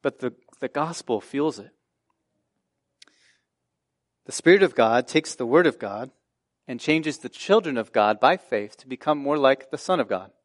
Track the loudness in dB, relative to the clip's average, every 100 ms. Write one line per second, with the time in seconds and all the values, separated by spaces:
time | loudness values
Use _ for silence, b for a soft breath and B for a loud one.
0 | -6 -6 -10 -10 _ _ -10 -6 -6 -8
1 | -8 -8 -6 -4 -4 -6 -18 _ _ _
2 | _ _ _ _ _ _ _ _ _ _
3 | _ _ _ _ _ _ _ _ _ _
4 | _ _ -16 -2 4 6 4 2 2 2
5 | 0 -2 -2 -10 0 2 2 -2 -10 -10
6 | -12 _ _ _ _ _ -14 -10 -2 0
7 | 0 -8 -14 -14 2 2 2 -6 -2 0
8 | 2 4 2 2 _ -6 -6 _ -16 -8
9 | -4 -2 -2 2 2 2 -2 -14 -4 -2
10 | -2 -4 -8 _